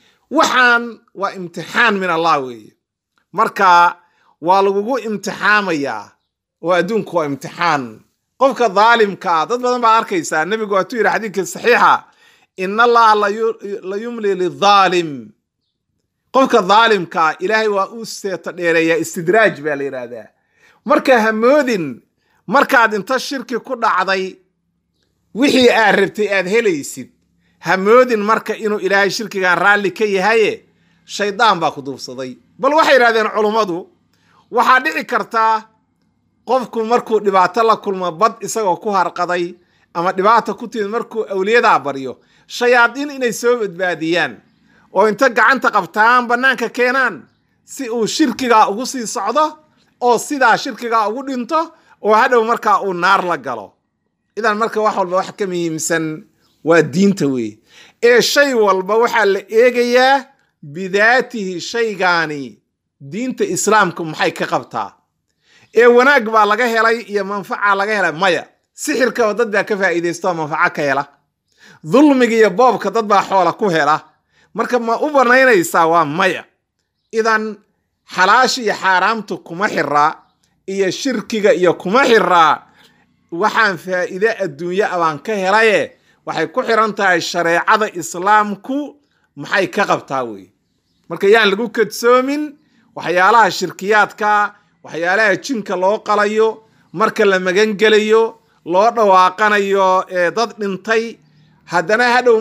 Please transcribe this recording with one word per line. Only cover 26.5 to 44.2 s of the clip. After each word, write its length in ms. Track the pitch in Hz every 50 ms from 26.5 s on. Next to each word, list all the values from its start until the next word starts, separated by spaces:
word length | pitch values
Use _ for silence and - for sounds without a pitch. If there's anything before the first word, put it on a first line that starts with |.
| 202 233 233 208 170 143 131 - - 135 120 - _ _ _ _ _ _ _ _ _ _
Ha 180 | - 160 180 190
moodin 420 | 190 208 226 254 254 247 233 208 202
marka 300 | 208 220 220 - - 208
inuu 240 | 160 220 208 208 202
Ilaahay 300 | 175 185 196 196 202 190
shirkigan 460 | - - 226 175 - 196 185 180 175 170
raalli 320 | 180 202 208 208 202 185
ka 140 | - - 220
yahaye, 600 | 214 196 190 185 208 226 226 214 - - - - _ _ _ _ _ _ _ _
shaydaan 540 | - - - 196 208 196 196 240 220 196 170
baa 120 | 165 147
ku 100 | - 147
duubsaday. 500 | 131 143 131 117 - 135 127 127 131 131 123 - _ _ _ -
Bal 140 | 196 277 294
waxay 200 | 320 302 320 285
yidhahdeen 340 | 254 240 233 226 226 214 208 -
culummadu, 420 | 214 214 208 214 226 214 185 165 175 - - _ _ _ _ _ _ _ _ _ _ _ _
waxaa 280 | 196 240 - 254 254 254
dhici 240 | 269 311 311 311 220
kartaa 500 | - 247 214 196 - - 226 220 220 220 214 214 _ _ _ _ _ _ _ _ _ _ _ _ _ _ _ _ -
qofku 320 | 240 262 233 - - 226 220
markuu 340 | 220 240 240 240 - 220 208
dhibaato 440 | 208 202 196 185 180 175 - 233 226
la 120 | 226 208 208
kulmo, 340 | - 208 196 185 185 175
bad 220 | 160 160 214 233 - -
isagoo 340 | - 170 - 226 220 185 170 175
ku 120 | - 220
harqaday, 640 | 202 190 170 170 - - 175 170 180 180 175 175 196 - _ _ _ _ _ _ -
ama 180 | 175 170 190 185
dhibaato 420 | 190 185 208 233 214 - - 202
ku 120 | - 247 208
timid 200 | - 226 202 196
markuu 360 | 220 240 - - - 220 214 -
awliyadaa 500 | 202 190 190 208 226 240 233 214 175 151
baryo, 340 | 131 143 135 139 135 127 - - _ _ _ _ _ -
shayaadiin 600 | - - 247 240 247 240 240 233 220 277 285 294
inay 220 | 277 269 254 233 202
soo 220 | - 240 240 247 240
badbaadiyaan, 760 | 214 190 170 175 185 180 170 147 160 160 175 170